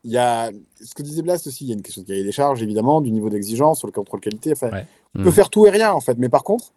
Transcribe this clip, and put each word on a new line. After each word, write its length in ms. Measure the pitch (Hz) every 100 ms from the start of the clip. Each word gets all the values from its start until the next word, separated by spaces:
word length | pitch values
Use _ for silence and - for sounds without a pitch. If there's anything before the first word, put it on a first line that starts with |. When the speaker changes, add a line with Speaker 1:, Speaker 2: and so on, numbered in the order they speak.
Speaker 1:
il 80 | 123
y 60 | 120
a 320 | 123 117 117 104 73 _
ce 100 | 113
que 80 | -
disait 220 | 147 156
Blast 240 | 165 175 156
aussi, 180 | 131 135
il 40 |
y 20 |
a 20 |
une 80 | 104
question 220 | 92 -
de 40 | 92
cahier 160 | 98
des 80 | 98
charges, 300 | 139 143 127
évidemment, 400 | 110 107 120 156
du 80 | 135
niveau 180 | 110 107
d'exigence 500 | 104 101 117 151 156
sur 80 | 107
le 40 |
contrôle 300 | 107 101 104
qualité. 320 | 107 107 156
Enfin, 160 | 147 123
Speaker 2:
Ouais. 160 | 98 - _ _ -
Speaker 1:
on 60 |
peut 60 | 131
Speaker 3:
Mm. 40 |
Speaker 1:
faire 160 | 170 190
tout 160 | 208 208
et 20 |
rien, 200 | 196 220
en 80 | 170
fait. 160 | 131 120
Mais 120 | 123
par 140 | 135
contre 280 | - 226 -